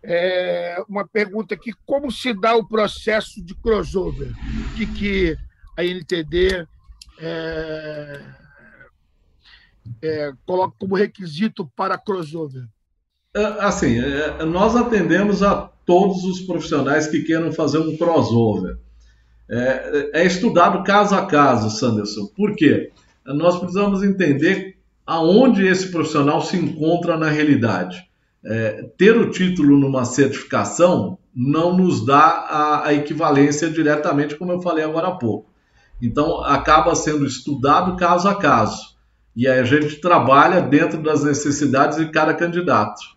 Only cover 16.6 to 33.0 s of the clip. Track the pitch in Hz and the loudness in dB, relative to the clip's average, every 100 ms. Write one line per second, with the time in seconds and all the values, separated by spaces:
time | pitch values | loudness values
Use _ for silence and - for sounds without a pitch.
16.6 | - 143 131 151 151 156 - 160 160 147 | -2 -2 2 0 0 -2 0 0 -2 -2
17.6 | 151 156 160 156 170 156 110 117 113 98 | 0 0 -2 0 2 2 2 2 2 0
18.6 | 90 - - - _ _ _ _ _ 113 | -4 -10 -16 -20 _ _ _ _ _ -4
19.6 | 123 127 - 147 143 151 180 - 240 165 | -2 -2 -2 -4 -2 0 0 2 2 4
20.6 | 196 190 - 202 202 190 - 147 143 117 | 4 2 2 2 4 2 2 4 4 4
21.6 | 107 - 123 107 104 110 101 - 208 - | 0 -2 0 0 -4 -8 -10 -4 -4 2
22.6 | 147 110 - _ _ _ - 143 175 185 | 2 2 -2 _ _ _ -8 0 2 0
23.6 | 185 180 202 196 202 185 165 135 160 190 | -4 -2 0 0 0 2 2 2 2 0
24.6 | - - _ _ - 165 165 202 262 196 | -4 -16 _ _ -6 -2 4 6 6 4
25.6 | 190 180 - 165 143 151 143 160 - 185 | 2 2 -2 -4 -2 0 2 0 -2 -2
26.6 | 151 - 156 170 170 160 156 151 151 123 | -2 -2 0 0 0 -2 0 0 2 2
27.6 | 113 92 90 - - _ _ _ - 113 | 2 -2 -6 -10 -20 _ _ _ -8 -4
28.6 | 110 - 120 _ 196 226 190 - 185 175 | -4 -4 -14 _ 4 4 2 0 -2 2
29.6 | 143 143 135 131 117 - 131 - - 123 | 4 6 4 0 -2 0 0 0 -6 -4
30.6 | 101 - 175 117 95 - _ 127 131 156 | -4 2 2 4 -2 -8 _ -4 -2 0
31.6 | 170 180 180 123 113 143 160 160 - 156 | 2 2 2 0 2 6 6 2 -4 -2
32.6 | 151 147 151 147 | 0 0 0 0